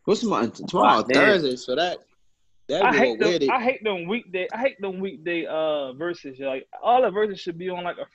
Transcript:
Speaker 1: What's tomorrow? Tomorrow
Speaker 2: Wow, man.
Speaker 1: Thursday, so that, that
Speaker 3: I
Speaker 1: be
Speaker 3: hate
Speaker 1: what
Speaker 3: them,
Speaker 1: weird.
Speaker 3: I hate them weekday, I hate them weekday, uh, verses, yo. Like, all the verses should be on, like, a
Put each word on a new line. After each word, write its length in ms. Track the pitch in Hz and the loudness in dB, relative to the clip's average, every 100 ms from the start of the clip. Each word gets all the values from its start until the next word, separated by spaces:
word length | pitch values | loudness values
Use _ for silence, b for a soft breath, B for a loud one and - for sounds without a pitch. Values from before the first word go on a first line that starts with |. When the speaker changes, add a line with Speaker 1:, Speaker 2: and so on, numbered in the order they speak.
| - | -2
Speaker 1:
What's 140 | 214 | 0
tomorrow? 280 | 226 165 220 | 2 0 0
Tomorrow 500 | - 196 180 214 226 | -4 -4 2 4 4
Speaker 2:
Wow, 40 | 208 | 4
man. 80 | 131 208 | 4 6
Speaker 1:
Thursday, 300 | 196 143 127 | 4 2 -4
so 200 | - 127 | -4 0
that, 220 | 180 - _ _ _ _ _ _ - | 0 -2 _ _ _ _ _ _ -4
that 140 | 147 147 | 2 4
Speaker 3:
I 60 | |
Speaker 1:
be 60 | 147 | 4
Speaker 3:
hate 120 | 127 | 2
Speaker 1:
what 100 | 110 | 2
Speaker 3:
them, 100 | - | 2
Speaker 1:
weird. 140 | 170 139 | 2 2
Speaker 3:
I 140 | 247 | 0
hate 200 | 233 262 | 0 -2
them 240 | 214 185 170 | -2 -4 -4
weekday, 400 | 233 - 185 185 | -6 -6 -6 -6
I 40 | 220 | -2
hate 200 | 269 233 | -4 -4
them 200 | 196 185 | -8 -6
weekday, 460 | 196 170 165 170 147 | -8 -8 -6 -4 -4
uh, 460 | 156 156 151 135 | -2 -2 -2 -4
verses, 440 | 131 170 165 143 131 | -6 -8 -8 -12 -10
yo. 100 | 135 | -6
Like, 180 | 131 - - | -6 -10 -4
all 180 | 208 247 | 2 4
the 80 | 240 | 4
verses 300 | 190 214 185 | 2 -2 -2
should 160 | - 165 | -8 -8
be 120 | 185 | -6
on, 140 | 180 | -6
like, 140 | 175 - | -6 -8
a 80 | 143 | -10